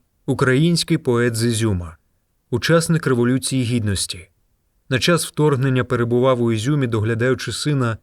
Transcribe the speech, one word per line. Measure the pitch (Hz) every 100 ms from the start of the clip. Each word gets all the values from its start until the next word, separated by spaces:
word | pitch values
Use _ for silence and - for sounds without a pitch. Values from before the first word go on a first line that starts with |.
| _ _ -
український | 123 131 131 165 170 - 160
поет | - 117 123 113
з |
Ізюма, | 117 110 113 95 85 85 _ _ _ _ _
учасник | 120 - 165 165 160 135
Революції | 123 120 131 - 131
Гідності. | 117 123 104 95 - 92 - _ _ _ _ _ -
На | 135
час | - 165 -
вторгнення | - 151 135 135 127
перебував | 123 120 120 120 131 127
у | 117
Ізюмі, | 110 117 151 127
доглядаючи | 113 107 113 123 127 -
сина, | 110 151 139 120 110